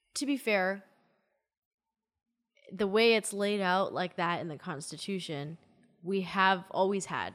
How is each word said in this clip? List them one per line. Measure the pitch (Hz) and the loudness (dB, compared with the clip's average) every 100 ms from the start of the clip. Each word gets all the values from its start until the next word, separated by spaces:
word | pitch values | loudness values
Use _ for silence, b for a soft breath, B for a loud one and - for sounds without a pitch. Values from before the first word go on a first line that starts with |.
| _ - | _ -6
to | 277 | -2
be | 269 | -2
fair, | 233 202 185 196 - _ _ _ _ _ _ _ _ _ _ _ _ _ _ _ _ _ - | 0 0 0 -4 -10 _ _ _ _ _ _ _ _ _ _ _ _ _ _ _ _ _ -12
the | 185 202 | -4 2
way | 214 233 220 | 4 6 4
it's | 214 | 2
laid | 202 202 208 | -2 0 0
out | 185 185 196 | 2 2 2
like | - 180 - | -2 -4 -2
that | 170 175 | -2 -2
in | 170 | -4
the | 147 | -8
Constitution, | 185 143 - 151 - 190 165 143 143 165 _ _ _ _ | -8 -10 -10 -10 -6 -6 -6 -8 -8 -12 _ _ _ _
we | 170 196 | -4 -2
have | 175 190 190 190 - | 0 4 4 4 0
always | - 190 202 - | 2 2 2 -2
had, | 135 90 | -4 -4